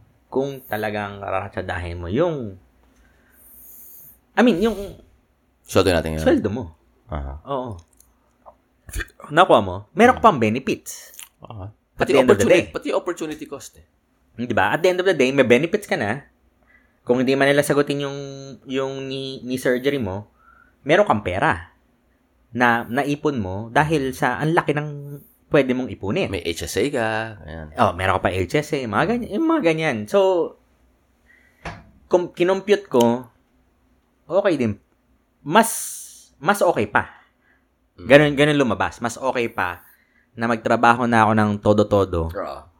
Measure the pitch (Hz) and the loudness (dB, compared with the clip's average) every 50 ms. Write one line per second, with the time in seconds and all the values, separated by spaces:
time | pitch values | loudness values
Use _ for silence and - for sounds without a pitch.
0 | _ _ _ _ _ - - 127 139 139 139 127 - - 107 107 107 107 104 104 | _ _ _ _ _ -6 -4 -4 -4 -4 -8 -12 -10 -8 -6 -4 -4 -4 -4 -4
1 | 104 101 101 101 98 98 95 95 98 101 - 95 92 92 90 90 87 87 85 87 | -6 -8 -8 -10 -8 -4 -4 -4 -4 -6 -10 -10 -8 -6 -6 -6 -6 -8 -8 -8
2 | 87 85 101 135 175 175 160 139 117 101 92 87 _ _ _ _ _ _ _ _ | -6 -4 -2 0 0 0 -2 -6 -8 -10 -12 -16 _ _ _ _ _ _ _ _
3 | _ _ _ _ _ _ _ _ - - - - - - - - - - - - | _ _ _ _ _ _ _ _ -20 -20 -20 -20 -20 -20 -20 -20 -20 -20 -20 -20
4 | - - - _ _ _ - - 226 254 185 165 214 233 202 196 202 180 - - | -20 -20 -20 _ _ _ 0 2 2 2 2 2 0 -2 -2 -4 -10 -14 -16 -18
5 | - _ _ _ _ _ _ _ _ _ _ _ _ - - 104 92 95 87 82 | -20 _ _ _ _ _ _ _ _ _ _ _ _ -2 0 2 4 4 2 2
6 | 80 80 78 78 80 - 339 254 - 101 101 127 101 80 - _ _ _ _ _ | 0 -2 -4 0 2 2 2 2 0 -2 -4 -6 -10 -12 -14 _ _ _ _ _
7 | _ - 85 76 71 67 67 76 - 135 139 131 127 123 98 85 - _ _ _ | _ -10 -10 -8 -8 -10 -12 -14 -10 -8 -8 -6 -6 -8 -12 -14 -18 _ _ _
8 | _ _ _ _ _ _ _ _ _ - _ _ _ _ _ _ _ - - - | _ _ _ _ _ _ _ _ _ -20 _ _ _ _ _ _ _ -10 -10 -10
9 | - - _ - - - 143 160 190 185 156 117 104 92 90 98 - _ - 180 | -10 -10 _ -20 -12 -2 4 4 6 6 6 4 4 0 -6 -10 -12 _ 0 4
10 | 233 247 - - - 220 170 120 113 107 110 - - 220 151 - - - - - | 4 4 4 6 4 4 4 4 0 0 0 -2 -2 -4 -6 -6 -6 -16 -16 -16
11 | - - - - - _ _ _ - - 110 98 92 107 - _ _ _ _ - | -18 -20 -20 -20 -20 _ _ _ -20 -18 -16 -14 -14 -14 -16 _ _ _ _ -4
12 | - - - - 127 - - 95 226 - 180 - - - - - - - 302 196 | 0 2 4 4 8 6 6 6 6 6 6 4 4 0 -8 -8 -4 -2 -4 -2
13 | - 180 170 - 165 156 151 - 151 - 139 127 - - _ - - _ _ _ | -2 -4 -6 -6 -6 -8 -8 -10 -12 -14 -14 -16 -16 -18 _ -20 -20 _ _ _
14 | _ _ _ _ _ _ - 113 120 117 110 104 95 101 127 151 175 185 180 180 | _ _ _ _ _ _ -10 -8 -6 -2 0 2 2 2 0 2 2 2 2 2
15 | 180 190 180 143 127 131 139 139 127 110 120 123 160 165 - - - - 196 160 | 2 2 2 2 2 2 4 2 4 6 6 4 4 0 -4 -4 -4 -4 -4 -2
16 | 110 101 117 139 - _ _ _ _ _ _ _ _ _ _ _ _ _ _ _ | -2 -4 -4 -6 -8 _ _ _ _ _ _ _ _ _ _ _ _ _ _ _
17 | _ - 123 127 127 127 135 139 139 139 143 143 143 - 143 143 143 143 143 143 | _ 0 0 2 2 2 2 2 4 4 4 2 2 2 2 0 2 0 -2 -4
18 | 143 139 139 143 139 139 139 135 135 139 131 - - 135 131 135 135 135 139 135 | -4 -8 -8 -10 -12 -14 -14 -16 -16 -16 -18 -18 -12 -6 -4 -4 -4 -4 -6 -8
19 | 135 135 135 135 135 131 131 - 120 123 127 127 - 139 123 120 127 139 143 139 | -8 -8 -8 -8 -8 -10 -12 -12 -8 -8 -6 -2 0 0 0 0 0 -2 -2 -2
20 | 113 92 95 101 107 _ _ _ _ _ _ _ _ _ _ _ - 135 160 196 | -4 -4 -6 -8 -10 _ _ _ _ _ _ _ _ _ _ _ -2 0 2 2
21 | 208 202 - 107 - 90 87 98 143 160 107 82 82 - _ _ _ _ _ _ | 4 2 2 -2 -2 -4 -4 -2 -2 -2 -2 -4 -8 -16 _ _ _ _ _ _
22 | _ _ _ _ _ _ _ _ _ _ 113 120 123 120 117 120 117 - 117 139 | _ _ _ _ _ _ _ _ _ _ -2 0 2 2 2 0 -2 -4 -4 -4
23 | 135 143 143 143 - 151 143 120 95 90 92 101 113 113 113 143 151 151 165 147 | -2 -2 -4 -2 -2 -2 -2 -2 -6 -6 -6 -8 -8 -2 0 0 2 2 0 -2
24 | 135 131 127 - 147 123 123 92 135 156 165 160 - - 143 147 151 151 147 143 | -2 -4 -4 -2 -2 -2 -2 0 -2 0 0 0 0 0 -4 -4 -4 -8 -10 -12
25 | 143 143 143 143 - _ _ _ _ - - 147 131 127 123 127 127 101 95 - | -14 -14 -16 -16 -18 _ _ _ _ 0 2 2 2 2 0 -2 -2 -8 -8 -8
26 | 98 95 120 185 175 107 98 85 - 82 85 - 90 85 - 95 113 143 143 123 | -4 -4 -2 -2 -2 -2 -4 -4 -4 -6 -6 -6 -6 -4 -2 -2 -2 0 -2 -2
27 | 113 110 110 110 113 113 107 - - 76 80 80 78 78 80 - 117 98 87 87 | -4 -2 -4 -4 -6 -8 -12 -16 -16 -14 -14 -14 -14 -10 -2 0 0 0 0 0
28 | 92 95 92 95 - 101 90 95 92 82 - 147 147 - 160 139 127 110 101 117 | -2 0 0 0 0 -2 -2 -2 -4 -2 -2 -4 -2 -2 -6 -6 -4 -2 -2 0
29 | 151 190 240 240 220 - - 320 330 320 330 311 196 165 160 160 160 156 123 107 | 0 0 -2 -4 -6 -6 -4 -2 0 0 0 2 2 0 0 2 -2 -2 -2 -4
30 | 104 - - 202 190 190 185 170 151 - - _ _ _ _ _ _ _ _ _ | -6 0 2 2 4 4 2 0 -2 -4 -6 _ _ _ _ _ _ _ _ _
31 | _ _ _ _ _ _ _ _ _ _ _ _ - - - - - - _ _ | _ _ _ _ _ _ _ _ _ _ _ _ -16 -16 -16 -16 -20 -20 _ _
32 | _ - - 180 175 - - - 175 180 190 190 190 202 202 196 - - - 120 | _ 0 0 0 0 0 -2 -2 0 0 0 0 2 0 0 0 0 0 2 4
33 | 117 117 120 127 127 - _ _ _ _ _ _ _ _ _ _ _ _ _ _ | 4 4 2 -2 -6 -14 _ _ _ _ _ _ _ _ _ _ _ _ _ _
34 | _ _ _ _ _ - 160 196 220 202 160 139 120 107 98 - _ _ _ _ | _ _ _ _ _ -2 -2 0 2 2 0 2 0 -2 -4 -6 _ _ _ _
35 | _ _ _ _ _ _ _ _ - 143 170 220 226 - - - - - - - | _ _ _ _ _ _ _ _ -6 2 4 4 4 4 0 -8 -10 -10 -12 -14
36 | - - - - - _ _ - 139 175 202 208 - 175 - 131 104 - - 123 | -16 -18 -20 -20 -20 _ _ -6 -2 -2 0 2 2 2 2 0 -2 0 -2 -4
37 | - - - - _ _ _ _ _ _ _ _ _ _ _ _ _ _ _ - | -4 -4 -14 -20 _ _ _ _ _ _ _ _ _ _ _ _ _ _ _ -8
38 | 90 101 131 147 151 147 143 131 147 151 147 143 135 113 98 92 95 85 - - | 4 6 8 8 8 6 4 2 2 2 4 2 2 0 0 -2 -2 -4 -4 -6
39 | 120 117 - - 131 131 - 127 117 113 - - 92 90 87 87 - - _ _ | -8 -8 -8 -6 -6 -4 -2 -2 -4 -4 -4 -4 -4 -4 -6 -10 -16 -20 _ _
40 | _ _ _ _ _ _ - 113 117 120 120 113 - 117 117 113 123 117 120 120 | _ _ _ _ _ _ -10 -6 -2 -2 -2 -2 0 0 2 4 6 6 6 6
41 | 123 120 117 113 107 107 110 110 107 104 104 98 - 104 104 107 104 - 104 101 | 4 2 4 4 4 4 4 2 2 2 0 0 2 2 4 4 4 2 2 2
42 | 95 92 92 82 82 80 80 95 85 71 69 71 - - _ | 2 0 -2 -4 -4 -4 -6 -8 -10 -10 -12 -14 -16 -20 _